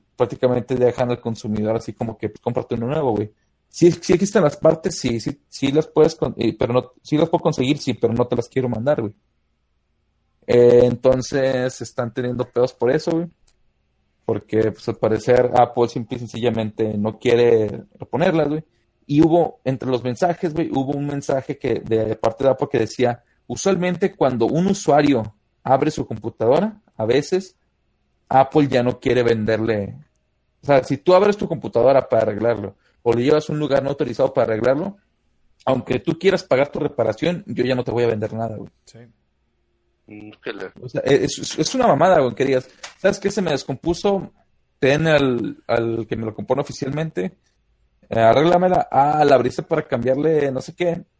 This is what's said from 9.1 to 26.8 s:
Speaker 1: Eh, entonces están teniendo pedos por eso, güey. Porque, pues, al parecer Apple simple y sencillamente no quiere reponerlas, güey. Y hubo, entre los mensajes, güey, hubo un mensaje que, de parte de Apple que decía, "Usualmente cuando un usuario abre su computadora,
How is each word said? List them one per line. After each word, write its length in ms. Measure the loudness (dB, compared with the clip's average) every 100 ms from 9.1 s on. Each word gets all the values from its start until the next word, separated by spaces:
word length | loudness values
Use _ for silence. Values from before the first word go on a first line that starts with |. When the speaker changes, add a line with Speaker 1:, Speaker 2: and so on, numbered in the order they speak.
| -10 _ _ _ _ _ _ _ _ _ _ _ _ 0
Speaker 1:
Eh, 360 | 6 8 8
entonces 960 | 6 2 2 2 0 -2 0 0 -4 -6
están 320 | -12 -8 -8
teniendo 320 | -6 -6 -4 -4
pedos 240 | 0 -2
por 180 | 0 0
eso, 200 | 0 0
güey. 160 | -4 -4 _ _ _ _ _ _ _ _ _ -4
Porque, 460 | -4 -2 0 0
pues, 160 | -2 -8
al 80 | -2
parecer 560 | 0 0 2 2 4
Apple 340 | 4 2 2 0
simple 260 | -2 -8 -10
y 40 |
sencillamente 800 | -10 -2 -2 -2 -6 -4 -4 -2
no 220 | -4 -2
quiere 640 | 0 4 4 4 0 -6 -16 _
reponerlas, 480 | -8 -2 0 2 0
güey. 160 | -4 -10 _ _ _ _
Y 160 | 2
hubo, 380 | 4 4 0 -2 -6
entre 240 | -4 -2
los 120 | -4
mensajes, 500 | -4 -2 -2 -2 -4
güey, 160 | -4 -4
hubo 220 | -2 -4
un 120 | -4 -4
mensaje 500 | -6 -4 -4 -4 -8
que, 240 | -4 -4
de 340 | -2 -2 -2 -2
parte 300 | -4 0 0
de 60 |
Apple 180 | 0 -2
que 80 | -2
decía, 420 | -4 -2 -2 -2 _ _ _
"Usualmente 680 | -4 -2 0 -2 -2 -4 0
cuando 300 | 0 2 0
un 220 | 2 0
usuario 680 | 0 2 4 4 0 -2 _ _ _
abre 280 | 0 2 2
su 140 | -4 -8
computadora, 720 | -8 -10 -2 2 2 0 -6